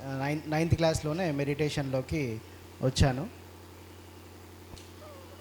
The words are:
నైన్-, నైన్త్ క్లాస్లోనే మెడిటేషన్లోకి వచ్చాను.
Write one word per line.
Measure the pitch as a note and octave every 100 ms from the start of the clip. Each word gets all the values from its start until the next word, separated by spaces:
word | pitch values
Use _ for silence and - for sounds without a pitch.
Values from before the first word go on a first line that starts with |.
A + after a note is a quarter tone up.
| C3+ C3+
నైన్-, | C#3 D3+ D#3
నైన్త్ | D#3 E3
క్లాస్లోనే | D#3+ E3 D#3 D3+ E3 F3
మెడిటేషన్లోకి | C#3+ C#3 C#3+ D3+ D#3 C3+ C3 B2+ E3 B2+ A2 - - - -
వచ్చాను. | C3 - C#3+ B2+ G3+ - - - - - - - - - - - - - - - - - - - - -